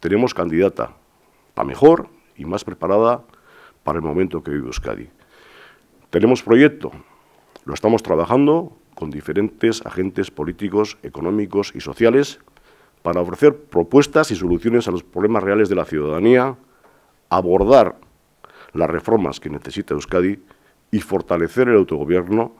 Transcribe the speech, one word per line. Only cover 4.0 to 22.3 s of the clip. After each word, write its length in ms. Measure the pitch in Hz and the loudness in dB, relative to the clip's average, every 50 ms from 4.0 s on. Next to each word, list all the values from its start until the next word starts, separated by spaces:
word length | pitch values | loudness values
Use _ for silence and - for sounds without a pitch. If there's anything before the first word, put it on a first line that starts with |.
| 78 | -4
momento 380 | 80 76 85 95 90 82 82 73 | -4 -2 -2 -2 -2 -4 -10 -8
que 80 | - | -6
vive 180 | 73 73 67 60 | -8 -8 -8 -8
Euskadi. 420 | 65 - - 62 55 50 58 - _ _ _ _ _ _ _ - _ - - - _ _ _ _ _ _ _ _ | -10 -10 -10 -10 -10 -10 -12 -18 _ _ _ _ _ _ _ -20 _ -20 -20 -20 _ _ _ _ _ _ _ _
Tenemos 340 | - 87 98 113 127 120 - | -2 2 2 2 2 2 2
proyecto, 480 | - 113 120 143 151 151 139 - 78 - 73 - _ _ _ _ _ _ _ _ _ _ - _ | 2 4 6 6 4 2 0 -14 -14 -14 -14 -20 _ _ _ _ _ _ _ _ _ _ -20 _
lo 80 | - 71 | -12 -12
estamos 280 | - - 107 113 107 - | -2 0 0 0 0 0
trabajando 680 | - 87 78 85 95 113 127 143 143 151 165 175 165 - _ _ _ _ | -2 -2 -2 0 0 0 0 2 2 2 0 -2 -6 -14 _ _ _ _
con 160 | - - 78 | -12 -12 -10
diferentes 760 | 69 73 73 - 76 98 101 107 - - - 113 113 113 - | -10 -12 -10 -6 -4 -4 -4 -4 -4 -2 -2 -2 -2 -2 -8
agentes 460 | - - - 92 95 - - 98 - | -12 -8 -6 -6 -6 -4 -6 -8 -8
políticos, 680 | _ - 73 80 87 - 101 101 87 101 107 104 - _ - | _ -10 -8 -8 -8 -8 -8 -4 -2 -2 -2 -2 -6 _ -16
económicos 680 | - - 71 73 87 101 107 104 92 87 98 101 - - | -16 -12 -8 -6 -4 -4 -4 -4 -4 -4 -4 -4 -4 -8
y 80 | - - | -14 -14
sociales 580 | - 65 - 117 117 120 135 143 139 - - _ _ _ _ _ _ _ _ _ _ _ _ _ | -14 -4 0 2 2 4 2 0 0 -6 -18 _ _ _ _ _ _ _ _ _ _ _ _ _
para 180 | 82 85 87 | -4 -2 -2
ofrecer 340 | 87 87 87 - - - 170 | -4 -4 -4 4 4 4 4
propuestas 760 | - - _ - 87 85 - - 135 143 - - 160 156 - | 4 -12 _ 0 0 0 4 4 4 4 4 2 0 0 0
y 60 | 107 | -2
soluciones 520 | 90 92 87 87 85 - 117 113 120 113 - | -4 -2 -2 -2 0 0 0 0 0 0 0
a 40 | 90 | -6
los 100 | 87 82 | -8 -8
problemas 400 | _ _ 90 95 107 117 107 92 | _ _ -2 -2 0 0 0 0
reales 260 | 98 98 107 107 95 | 0 0 2 2 0
de 60 | 98 | 0
la 100 | 90 80 | -2 -2
ciudadanía, 720 | - - 76 73 73 76 80 92 113 127 127 123 135 131 123 _ _ _ _ _ _ _ _ _ _ _ _ _ _ | -4 -4 -6 -4 -4 -4 0 4 4 4 4 4 0 -6 -10 _ _ _ _ _ _ _ _ _ _ _ _ _ _
abordar 680 | - 90 92 87 87 95 98 104 131 135 110 90 - - - _ _ _ _ _ _ _ _ - _ - - - _ | -2 -2 0 2 2 2 4 6 6 6 6 4 0 -12 -20 _ _ _ _ _ _ _ _ -20 _ -20 -20 -14 _
las 180 | 78 82 76 | -4 -2 -2
reformas 500 | 82 85 - - 113 110 92 76 69 - | -2 -4 -2 0 0 2 2 0 -6 -8
que 100 | - 76 | -12 -12
necesita 440 | 76 71 - - - 101 98 - 78 | -12 -10 -12 -12 -10 -10 -8 -6 -6
Euskadi 460 | 73 71 - - 90 90 95 101 95 - _ - _ _ _ _ _ _ _ | -8 -6 -2 -2 0 0 0 -2 -4 -12 _ -20 _ _ _ _ _ _ _
y 100 | - 107 | -6 -6
fortalecer 680 | 98 - 98 95 82 - 90 85 82 82 - 123 127 123 | -4 -2 -4 -4 -2 -2 -2 -2 -2 -4 0 0 0 4
el 80 | 120 | 4
autogobierno 800 | 104 95 82 80 73 73 71 87 90 87 87 | 4 4 2 -2 -8 -2 -2 -2 -2 -2 -2